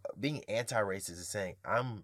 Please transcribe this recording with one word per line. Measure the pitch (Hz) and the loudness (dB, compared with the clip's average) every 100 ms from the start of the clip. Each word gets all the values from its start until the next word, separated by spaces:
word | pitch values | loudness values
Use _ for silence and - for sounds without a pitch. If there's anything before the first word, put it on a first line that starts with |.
| - - | -2 0
being | 131 147 - | 0 0 0
anti-racist | 110 120 117 101 95 - | 0 2 2 2 0 -4
is | 87 90 | -8 -4
saying, | 104 95 87 - | -2 -2 -4 0
"I'm | 113 127 110 | 2 2 -4